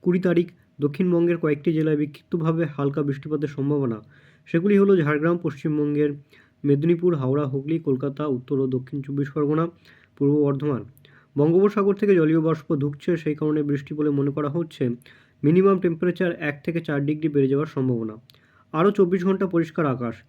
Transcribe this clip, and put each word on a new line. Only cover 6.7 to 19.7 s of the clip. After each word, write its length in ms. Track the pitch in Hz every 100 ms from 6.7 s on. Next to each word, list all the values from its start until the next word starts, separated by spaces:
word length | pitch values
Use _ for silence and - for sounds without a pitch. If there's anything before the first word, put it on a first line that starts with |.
| 143 160 170 180 160
হাওড়া, 300 | 127 139 147
হুগলি, 340 | 135 139 160
কলকাতা, 460 | 160 131 139 139 151
উত্তর 340 | 127 127 139
ও 80 | 135
দক্ষিণ 340 | 127 127 143
চব্বিশ 300 | 139 139 139
পরগনা, 360 | 151 147 156 170 - _ - _ _
পূর্ব 260 | 139 147
বর্ধমান। 420 | 143 139 147 123 101 _ _ _ _ 139
বঙ্গোপসাগর 560 | 151 170 202 208 202
থেকে 220 | 196 208 185
জলীয় 260 | 156 165
বাষ্প 340 | 160 160 - 151
ধুঁকছে, 420 | 143 143 - 165
সেই 180 | 156 147
কারণে 280 | 151 151
বৃষ্টি 300 | 147 143 143
বলে 160 | 151 151
মনে 220 | 143 139
করা 180 | 143 147
হচ্ছে। 400 | 156 165 - 127 117 - - _ _
মিনিমাম 360 | 143 170 190 190
টেম্পারেচার 520 | 180 165 180 175 185 170
এক 220 | 151 143 -
থেকে 160 | 165
চার 240 | 165 143 143
ডিগ্রি 240 | 151 160
বেড়ে 180 | 143 135
যাওয়ার 200 | 139 156
সম্ভাবনা। 480 | 151 131 120 113 107 _ _ _ _ _
আরও 200 | 156 190
চব্বিশ 340 | 208 185 185 180
ঘন্টা 220 | 190 196
পরিষ্কার 380 | 170 160